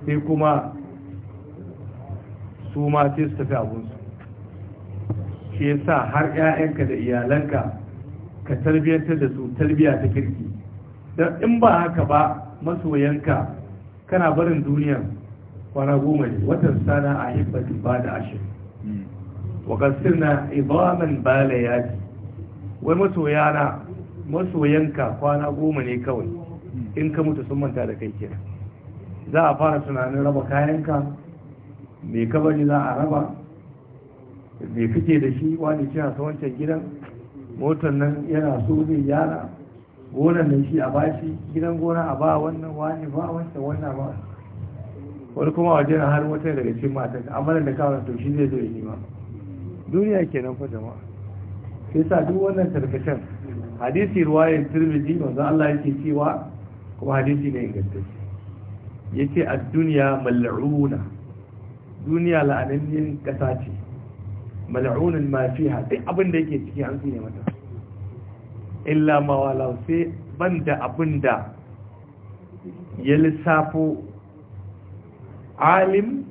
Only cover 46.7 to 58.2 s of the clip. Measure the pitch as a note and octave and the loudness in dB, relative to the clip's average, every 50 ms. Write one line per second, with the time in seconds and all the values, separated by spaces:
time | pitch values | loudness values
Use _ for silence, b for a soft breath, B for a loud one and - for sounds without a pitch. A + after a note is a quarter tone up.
46.7 | A2+ A#2 B2+ C#3 C3+ C3+ B2+ A#2 - B2+ A#2 A#2 - C3+ C#3+ D3+ D#3+ D#3+ D3+ C#3 | -2 0 -2 -2 -2 -2 -4 -4 -6 -8 -8 -6 -6 -2 0 2 2 2 2 0
47.7 | C3 D#3 D3+ C#3+ C#3 C3+ - C3 B2 A2+ - C#3 C#3+ D3 C#3+ C3+ C#3 C3 A#2 A2 | 0 2 2 2 2 0 -2 -6 -6 -4 -2 -2 2 2 2 2 2 0 -2 -4
48.7 | A#2 A2 G#2+ G#2+ G#2+ G#2 G2 - - - - - - - - - - - - - | -4 -6 -8 -8 -8 -10 -10 -12 -14 -14 -14 -14 -14 -14 -12 -12 -12 -12 -12 -12
49.7 | - - - - C#3+ F3 G3+ G#3+ G#3 F#3+ E3+ D#3 - C#3+ B2 B2+ B2+ B2 C#3 B2+ | -12 -12 -10 -2 2 2 2 4 4 2 2 2 0 -4 -4 -4 -6 -6 -8 -8
50.7 | G#2+ A2 A2 A#2 - G2 - - - - - - - - - - - - - - | -6 -8 -8 -10 -12 -12 -14 -14 -14 -12 -12 -12 -12 -12 -10 -10 -12 -12 -12 -12
51.7 | - - - - - D#3 D#3+ - F3+ E3+ D#3 D#3+ F3+ F#3+ G3 G3 F#3+ F#3+ F#3 D#3+ | -12 -12 -12 -2 0 0 2 4 4 2 4 2 2 2 2 2 2 2 2 2
52.7 | - D3 C3+ C3 C3 C3 - D#3 C#3+ A#2+ - - - - - - - - - - | 2 0 -2 0 -2 -2 -2 -2 -2 -4 -6 -10 -12 -12 -12 -10 -10 -10 -10 -10
53.7 | - - A#2+ B2+ C#3+ E3+ G#3 F#3+ G#3 F#3+ E3 D3+ D3+ D#3 D#3+ E3 D#3+ D3+ C#3+ C#3+ | -8 -4 -4 0 2 2 2 2 4 2 4 6 6 6 6 6 6 2 2 0
54.7 | - D#3+ D#3+ D#3+ D3+ C#3+ C#3+ D3 E3 E3+ D3+ C3 B2 C3+ C#3+ C#3+ D#3 D#3+ D3+ D3 | 2 2 2 4 2 2 0 0 0 0 0 -2 0 0 2 2 4 4 4 4
55.7 | D3 C#3+ - C#3 C#3 - - D#3 D3 C#3+ D3 D#3 - - - - - - - - | 2 2 0 0 -2 0 0 0 0 2 2 2 0 -2 -6 -10 -12 -14 -14 -16
56.7 | - - - - - - - - C3+ C3+ C3 C3+ C#3+ C#3+ C#3 C#3+ C3 A#2+ A#2 A2 | -16 -16 -16 -16 -12 -8 -4 0 2 2 4 4 2 2 0 -2 -2 -2 -4 -4
57.7 | G#2 G2+ F#2+ G2 F#2+ G2 F#2+ - - - | -4 -4 -4 -4 -4 -6 -8 -10 -10 -12